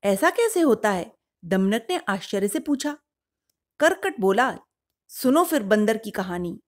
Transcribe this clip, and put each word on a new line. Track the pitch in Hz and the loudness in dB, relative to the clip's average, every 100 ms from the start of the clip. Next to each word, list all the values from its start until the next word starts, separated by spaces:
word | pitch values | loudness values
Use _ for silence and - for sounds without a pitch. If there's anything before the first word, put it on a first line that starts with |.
ऐसा | 202 196 330 | 0 2 2
कैसे | 370 466 370 | 2 0 2
होता | 320 220 214 | 2 2 0
है? | 190 170 _ _ _ | -2 -6 _ _ _
दमनक | 170 190 190 220 226 | -2 0 2 0 -2
ने | 359 | -6
आश्चर्य | - 190 - 196 196 | -4 -8 -4 -4 -2
से | 311 | -4
पूछा। | - 277 294 294 _ _ _ _ _ _ _ _ | -4 -4 -4 -8 _ _ _ _ _ _ _ _
करकट | 311 381 392 294 | 2 2 -4 0
बोला, | 190 196 254 - _ _ _ _ _ | 0 2 0 -2 _ _ _ _ _
सुनो | - 254 285 | -4 2 2
फिर | 349 311 | 2 0
बंदर | 196 214 208 220 | 2 2 2 0
की | 220 | -4
कहानी। | 202 185 175 175 - | -6 -6 -4 -6 -8